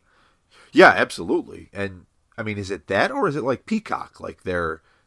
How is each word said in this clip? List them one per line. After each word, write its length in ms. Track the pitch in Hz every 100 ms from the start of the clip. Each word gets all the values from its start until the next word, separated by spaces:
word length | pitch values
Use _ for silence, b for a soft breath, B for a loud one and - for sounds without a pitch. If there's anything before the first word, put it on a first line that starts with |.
| b b b b b b b
Yeah, 160 | 285 175
absolutely. 800 | 95 127 - 87 - - - 82
And, 320 | - 98 90 - _ _ -
I 60 |
mean, 160 | 107 101
is 120 | 95
it 180 | 95 -
that, 220 | 98 185
or 160 | 277 202
is 80 | 143
it 80 |
like 200 | 123 123
peacock? 560 | - 220 - - - -
Like, 220 | 87 -
they're 400 | 95 87 82 80 _ _